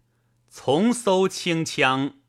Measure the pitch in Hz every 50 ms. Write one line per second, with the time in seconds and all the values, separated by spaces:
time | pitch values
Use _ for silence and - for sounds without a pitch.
0 | _ _ _ _ _ _ _ _ _ _ - - - - 135 160 208 240 240 240
1 | - 202 185 185 190 185 - - - 180 165 165 160 - - - 143 131 131 135
2 | 139 143 - _ _